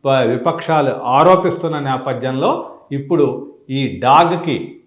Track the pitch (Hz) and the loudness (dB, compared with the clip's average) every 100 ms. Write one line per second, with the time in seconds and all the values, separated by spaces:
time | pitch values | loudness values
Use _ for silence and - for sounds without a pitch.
0 | 139 135 117 120 165 165 - 156 139 110 | 2 2 2 0 -2 -4 -2 0 0 -2
1 | 120 135 165 185 180 170 165 151 139 131 | 0 4 6 6 2 -4 -6 -6 -4 -4
2 | 139 120 131 131 180 339 - - _ 139 | -4 -6 -4 -2 -2 -2 -8 -20 _ -10
3 | 139 170 - - - - - 135 131 90 | -4 0 0 -2 -14 -20 -8 -6 -6 -2
4 | 123 147 170 175 160 120 - - | 4 4 4 0 -2 -6 -6 -16